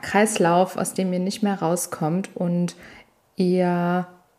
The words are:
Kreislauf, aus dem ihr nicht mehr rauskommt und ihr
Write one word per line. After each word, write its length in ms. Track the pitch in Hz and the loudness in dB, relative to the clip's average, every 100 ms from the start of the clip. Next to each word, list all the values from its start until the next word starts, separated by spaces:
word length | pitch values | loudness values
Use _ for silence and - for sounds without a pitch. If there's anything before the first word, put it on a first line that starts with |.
Kreislauf, 760 | - 196 214 220 170 175 185 - | -2 2 2 2 4 4 2 -2
aus 200 | 185 - | -6 -4
dem 180 | 185 | -2
ihr 60 | 180 | -2
nicht 240 | 185 - | -2 -2
mehr 160 | 202 190 | -2 0
rauskommt 720 | 165 175 - - 156 175 196 - | 0 -2 -4 -4 -2 -2 -4 -4
und 400 | 175 175 175 - - - _ _ _ - | -2 0 -2 -6 -18 -20 _ _ _ -2
ihr 720 | 180 180 180 175 175 180 180 - _ | 0 2 2 0 0 -2 -4 -12 _